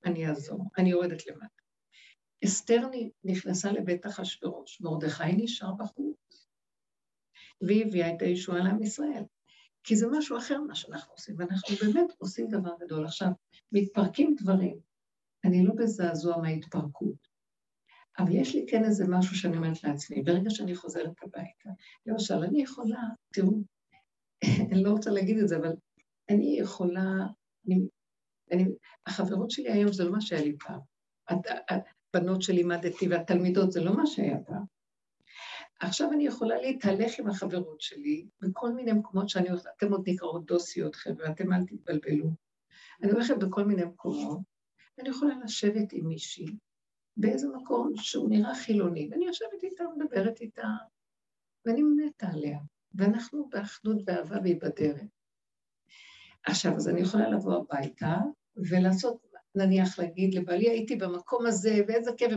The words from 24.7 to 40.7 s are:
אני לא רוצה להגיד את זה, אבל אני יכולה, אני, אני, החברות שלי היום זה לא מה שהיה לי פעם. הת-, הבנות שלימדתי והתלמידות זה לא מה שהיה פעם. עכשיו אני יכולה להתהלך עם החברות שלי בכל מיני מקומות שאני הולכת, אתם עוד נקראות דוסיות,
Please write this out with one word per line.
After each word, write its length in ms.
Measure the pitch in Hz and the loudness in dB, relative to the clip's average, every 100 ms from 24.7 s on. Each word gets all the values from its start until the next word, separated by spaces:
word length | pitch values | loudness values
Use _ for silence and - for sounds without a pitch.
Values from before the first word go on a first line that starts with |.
אני 120 | 190 | 2
לא 80 | 196 | 4
רוצה 200 | 214 220 | 2 2
להגיד 260 | 202 190 220 | 0 2 2
את 100 | 202 | 2
זה, 100 | 165 | 2
אבל 180 | 160 165 _ _ _ _ - | -2 -4 _ _ _ _ 2
אני 280 | 208 285 302 | 4 4 2
יכולה, 680 | - - 180 185 190 190 196 - _ _ 214 | -2 -2 -2 0 0 0 -4 -8 _ _ 2
אני, 120 | 185 190 _ _ _ _ _ - | 2 2 _ _ _ _ _ -2
אני, 140 | 175 190 - - - - | 2 2 0 -12 -16 -10
החברות 460 | - 190 190 233 | -4 -2 -2 -2
שלי 200 | 277 247 | -4 0
היום 220 | 208 208 | 2 2
זה 100 | 190 | 2
לא 80 | 175 | 0
מה 100 | 214 | 0
שהיה 200 | - 160 | -2 0
לי 160 | 147 147 | -2 -2
פעם. 220 | - - - _ _ _ - | -8 -12 -14 _ _ _ -4
הת-, 560 | 185 - - - 190 - _ _ | -2 -2 -6 -2 -4 -4 _ _
הבנות 280 | 180 180 190 | 0 2 0
שלימדתי 680 | 185 180 175 170 180 - 180 | 2 2 2 0 -2 -2 0
והתלמידות 640 | 170 - 180 180 190 190 | 0 2 2 4 4 4
זה 120 | 175 | 2
לא 140 | 165 208 | 2 4
מה 80 | 302 | 2
שהיה 320 | - 202 - - | 2 0 -2 -4
פעם. 180 | 196 202 _ _ _ _ _ _ - - - - - | -8 -8 _ _ _ _ _ _ -20 -16 -16 -16 -8
עכשיו 340 | 202 - 294 | -4 0 0
אני 140 | 294 285 | 2 0
יכולה 340 | - 226 226 | 0 -2 0
להתהלך 580 | 262 254 202 190 233 - | -2 0 2 2 0 -2
עם 80 | 208 | -4
החברות 540 | 190 180 180 180 156 | -2 -2 -4 -6 -8
שלי 460 | - - 147 156 196 - | -10 -6 -4 -4 -6 -8
בכל 320 | 190 185 240 | -6 -2 -2
מיני 200 | 247 233 | -2 2
מקומות 360 | 214 208 190 202 | 2 2 -2 0
שאני 200 | 190 180 | 0 0
הולכת, 200 | 180 - - | -2 -6 -4
אתם 140 | 202 | 0
עוד 120 | 196 190 | 0 0
נקראות 400 | 180 170 170 165 | -2 -4 -6 0
דוסיות, 500 | 175 - | -2 0